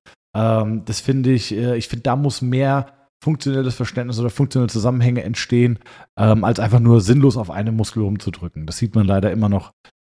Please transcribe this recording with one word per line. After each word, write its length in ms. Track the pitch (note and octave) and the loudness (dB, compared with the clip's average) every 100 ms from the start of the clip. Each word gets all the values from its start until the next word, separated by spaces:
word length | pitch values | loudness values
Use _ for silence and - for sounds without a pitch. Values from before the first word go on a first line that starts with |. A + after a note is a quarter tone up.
| _ _ _ G#2+ | _ _ _ -2
Ähm, 480 | A2+ A2 G#2+ A2 | 0 0 0 -4
das 160 | - A2 | -6 -6
finde 320 | - C3+ B2+ | -2 0 2
ich, 200 | B2+ - | 0 0
äh, 240 | G#2+ B2 A#2+ | -4 -2 -4
ich 120 | - | -4
finde, 160 | A#2 | -6
da 100 | B2+ | -2
muss 280 | B2+ C#3+ - | -2 -2 -2
mehr 440 | B2 B2+ C3+ C#3 C3+ _ _ _ | -2 0 0 0 -4 _ _ _
funktionelles 520 | D#3 D#3 C#3 C3+ C3 A#2+ | -4 -2 -2 -2 -2 -4
Verständnis 420 | A#2 - B2 A2+ | -6 -6 -6 -4
oder 120 | A#2+ | -4
funktionelle 380 | - C#3 C3 A#2+ | -2 -2 0 -2
Zusammenhänge 540 | A2+ A2 B2 B2 B2 | 0 -2 0 0 0
entstehen, 560 | G2 A#2+ - A#2+ B2 A2+ - - - - | -4 -6 -2 2 2 0 -8 -20 -16 0
ähm, 240 | G#2+ A2 | 2 4
als 160 | F2+ - | 2 0
einfach 220 | A2 A#2+ | 2 4
nur 200 | A#2 A#2 | 6 6
sinnlos 360 | F#2 C3+ C#3 A#2+ | 6 4 4 2
auf 160 | F#2+ | -4
einem 240 | D#2+ A2 A2 | -6 -4 -2
Muskel 260 | G#2 A2+ | -2 -2
rumzudrücken. 640 | G2+ G#2 - F2 F2 - D#2 | -2 -2 -6 -10 -10 -12 -12
Das 120 | - | -6
sieht 180 | A2+ A2+ | -2 0
man 100 | G2+ | 2
leider 240 | G2 G2 | 2 0
immer 180 | A2 G#2 | 0 0
noch 220 | G2 - _ _ _ | 0 -4 _ _ _